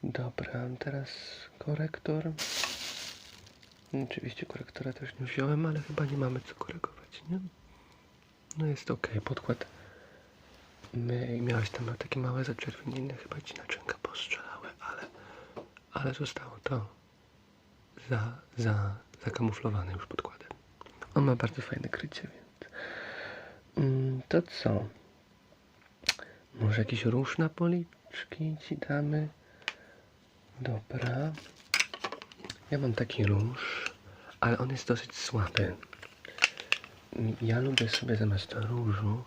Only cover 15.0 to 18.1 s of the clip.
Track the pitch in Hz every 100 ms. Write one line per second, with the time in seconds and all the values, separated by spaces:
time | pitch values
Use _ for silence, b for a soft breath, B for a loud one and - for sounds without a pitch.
15 | - B B B B B B - - -
16 | 135 131 120 - 127 113 - 131 104 -
17 | - _ - - - - - - - -
18 | -